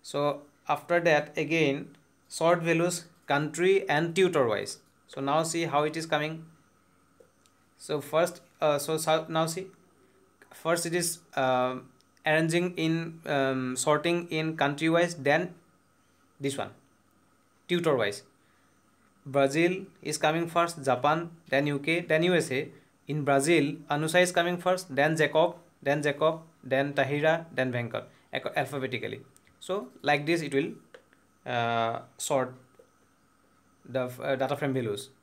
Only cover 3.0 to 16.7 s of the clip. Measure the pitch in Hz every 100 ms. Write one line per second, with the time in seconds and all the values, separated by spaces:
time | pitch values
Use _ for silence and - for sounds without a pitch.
3 | - _ - 143 151 151 185 190 - 147
4 | 165 165 185 160 120 101 101 - _ _
5 | _ - 139 156 165 165 160 143 151 160
6 | 160 151 151 160 - _ _ _ _ _
7 | _ _ _ _ _ _ _ _ - 147
8 | - 156 175 - _ _ 156 143 151 160
9 | 160 160 160 160 160 190 - - _ _
10 | _ _ _ _ - - 160 170 170 175
11 | 170 - _ - 131 127 127 127 - _
12 | _ _ - 156 165 170 180 175 160 165
13 | 165 - - 143 135 131 127 131 - 151
14 | 170 170 170 156 156 160 143 143 165 165
15 | 170 165 135 156 180 - _ _ _ _
16 | _ _ _ _ 139 131 104